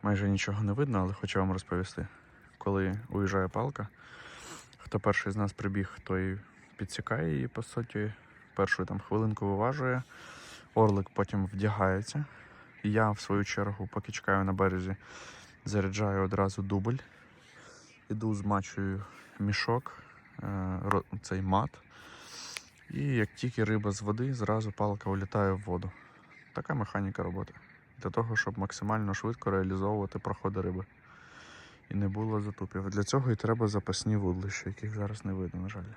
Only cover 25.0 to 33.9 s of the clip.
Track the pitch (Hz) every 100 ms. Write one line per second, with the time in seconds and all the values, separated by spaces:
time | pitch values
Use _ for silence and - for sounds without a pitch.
25 | - 98 95 107 98 95 101 90 95 -
26 | - - - - - - - 151 104 104
27 | 98 - 92 90 - - - - _ -
28 | 98 101 113 110 - 101 98 - 104 110
29 | 104 95 107 117 - 98 95 95 98 107
30 | 98 - - 98 98 98 92 92 95 -
31 | - - - - - - - - - 98
32 | 101 98 110 107 101 98 92 95 98 101
33 | 101 135 127 110 110 113 110 104 -